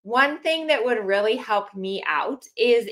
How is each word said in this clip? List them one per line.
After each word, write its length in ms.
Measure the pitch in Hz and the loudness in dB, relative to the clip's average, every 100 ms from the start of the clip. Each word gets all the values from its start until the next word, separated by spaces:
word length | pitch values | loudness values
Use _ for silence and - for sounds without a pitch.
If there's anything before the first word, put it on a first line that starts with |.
One 360 | 196 240 285 302 | -2 2 2 0
thing 260 | 320 320 311 | -2 -2 0
that 180 | 285 247 | 0 2
would 200 | 226 196 | -2 0
really 300 | 196 214 247 | 2 2 0
help 400 | 247 208 202 190 | 0 -2 -2 -8
me 260 | 190 196 - | -6 -6 -2
out 380 | 151 175 269 - - | -2 -2 -6 -10 0
is 340 | 240 233 202 | 4 4 2